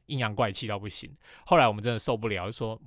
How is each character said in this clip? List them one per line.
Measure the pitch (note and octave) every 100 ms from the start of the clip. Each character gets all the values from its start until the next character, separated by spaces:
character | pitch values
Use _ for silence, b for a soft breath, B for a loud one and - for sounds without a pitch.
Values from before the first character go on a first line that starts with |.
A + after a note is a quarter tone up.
| -
阴 | C#3
阳 | A2+
怪 | G#2 A2+
气 | F#2+ A2
到 | G2+
不 | G2+
行。 | - - - B B B
后 | F3
来 | A#2+
我 |
们 | G#2
真 | A#2
的 | A2
受 | - A2+
不 | A2+
了， | F#2+ F#2
就 |
说 | - A2+ A2